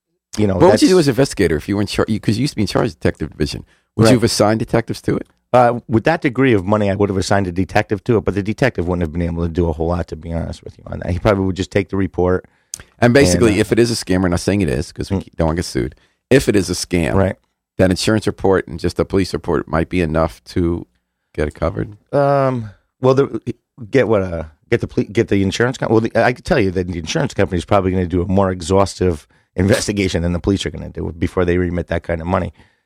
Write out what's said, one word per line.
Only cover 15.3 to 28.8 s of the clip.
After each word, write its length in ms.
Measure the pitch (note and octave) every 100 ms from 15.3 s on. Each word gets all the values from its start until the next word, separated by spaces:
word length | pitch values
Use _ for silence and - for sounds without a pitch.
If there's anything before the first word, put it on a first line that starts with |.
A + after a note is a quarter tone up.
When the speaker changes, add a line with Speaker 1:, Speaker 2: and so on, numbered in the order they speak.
| -
Speaker 2:
don't 100 | D#2+
wanna 80 | E2
get 80 | -
sued. 280 | C2+ A#1 - _ _ _
If 180 | C3+ -
it 80 | G#2
is 120 | E2+
a 20 |
scam, 420 | F2+ - F2 D2
Speaker 1:
Right. 220 | F#2+ F#2+ - _ _ _ -
Speaker 2:
that 120 | F#2+
insurance 360 | F2+ - A2 G2+
report 400 | - G2 F#2 -
and 140 | E2
just 180 | F2 -
a 60 |
police 280 | E2 G2 F2+
report 360 | D#2 F2 C#2+ -
might 200 | D#2+ E2+
be 120 | F2+
enough 420 | D#2+ D#2 D#2+ -
to 400 | - G2 E2+ F2 - _ _ _ _
get 120 | - D2+
it 80 |
covered. 420 | - E2 G#2 G#2+ G#2 _
Speaker 1:
Um, 580 | C#3 C#3 C#3 C3+ B2 G#2+ - _ _
well, 140 | B2+
the, 260 | C3 B2+ A2+ - - _ - G#2
get 180 | C3 G#2+
what, 140 | G#2+
uh, 220 | F#2 E2+ D#2+ - _
get 100 | A#2+
the 80 | -
poli-, 180 | - -
get 220 | G#2 G#2+
the 120 | G2+
insurance 380 | G2 - A#2+ B2+
com-, 120 | -
well, 100 | A2
the, 100 | A2 A#2
I 160 | A2+
can 100 | B2+
tell 160 | - D#3+
you 140 | F#2+
that 160 | F2+ F2+
the 100 | E2+
insurance 340 | E2 D#3+ A2+
company 240 | - F#2 F2+
is 60 |
probably 280 | - G#2 F#2
gonna 140 | F#2 F2
do 160 | F2
a 40 | E2+
more 240 | G2 F#2+
exhaustive 800 | F#2 D#2+ F#2+